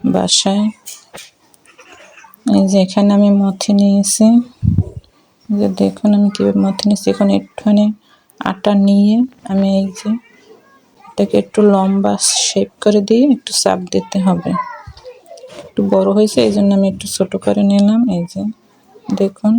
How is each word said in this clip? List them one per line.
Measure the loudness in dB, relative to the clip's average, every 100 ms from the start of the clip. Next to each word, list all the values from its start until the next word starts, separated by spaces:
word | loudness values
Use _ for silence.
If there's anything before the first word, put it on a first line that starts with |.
| 0
বাসায়। | -2 0 -2 0 0 -2 -4 -20 -20 _ -20 -20 _ _ _ _ _ -20 -20 -20 -20 -20 _ -2 0
এই | 2
যে | 2 0
এখানে | 0 2
আমি | 4 4 2
মথে | 0 -2 0
নিয়েছি, | 2 4 2 0 2 4 4 0 _ -2 0 -4 -10 _ _ _ _ -6
এই | -2
যে | -2 0
দেখুন | -2 0 0 2
আমি | 2 0
কীভাবে | 0 0 0
মথে | -2 -2
নিয়েছি। | 0 -2
এখন | 0 0 0
একটুখানি | -4 -6 0 2 2 -2 _ _ _ _
আটা | -8 -4 0 2 2
নিয়ে | 4 4 2 0 _ -6
আমি | -2 0 0
এই | -2 -8
যে | -6 -6 _ _ _ -20 _ _ _ _ -16
এটাকে | -6 -2 -2
একটু | 0 2 4
লম্বা | 4 2 0 0 -2 -2 -2 -2
শেপ | -2 -4 _
করে | 0 0 2
দিয়ে | 2 2 0
একটু | -2 -2
চাপ | -2 -2 -4
দিতে | -6 -4 -2
হবে। | 0 -2 -2 -6 -6 -12 -20 -20 -20 -20 _ -20 -20 -20
একটু | -8 -4 0
বড় | 0 0
হয়েছে, | 0 0 0 0
এই |
জন্য | 0 2 2
আমি | 0
একটু | -4 -10 -6
ছোট | -4 -4
করে | -2 0
নিলাম। | 2 2 2 2 0 -2
এই | -6
যে | -8 -8 -10 _ _ _ -20 -6 -2
দেখুন | -2 -2 0